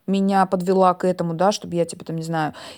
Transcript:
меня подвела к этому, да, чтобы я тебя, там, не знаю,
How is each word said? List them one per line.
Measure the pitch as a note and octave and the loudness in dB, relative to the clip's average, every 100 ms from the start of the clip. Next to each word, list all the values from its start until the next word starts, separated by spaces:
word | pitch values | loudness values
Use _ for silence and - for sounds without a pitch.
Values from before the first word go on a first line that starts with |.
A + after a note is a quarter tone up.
| - | -4
меня | G3 G3 G3 F#3+ | 0 2 2 2
подвела | F#3 F3+ F#3+ F#3 | 0 2 4 4
к | F3 F#3 | 4 -2
этому, | F3+ E3+ | -2 -4
да, | D#3+ F#3+ | 2 0
чтобы | G#3 F3+ E3+ | 0 -4 -4
я | E3 | -4
тебя, | F3+ - | -6 -8
там, | E3 | -8
не | |
знаю, | D#3+ D#3+ D3+ - - | -4 -4 -4 -6 -20